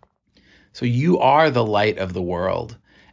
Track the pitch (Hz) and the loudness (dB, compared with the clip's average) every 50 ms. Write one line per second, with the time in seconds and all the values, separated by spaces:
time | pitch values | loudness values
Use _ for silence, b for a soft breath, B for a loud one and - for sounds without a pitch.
0 | _ _ _ _ _ _ b b b b b b b b _ - 127 120 120 123 | _ _ _ _ _ _ b b b b b b b b _ -6 -4 -2 -2 0
1 | 147 175 175 - - 131 143 151 160 151 127 120 117 107 104 101 107 110 104 - | 2 2 2 2 4 4 4 4 4 4 2 2 0 0 2 2 2 0 0 -2
2 | 98 90 90 92 90 87 90 87 90 92 90 82 82 - - - b b b b | -6 -6 -6 -6 -6 -4 -4 -4 -2 -2 -4 -4 -6 -10 -14 -20 b b b b
3 | b b | b b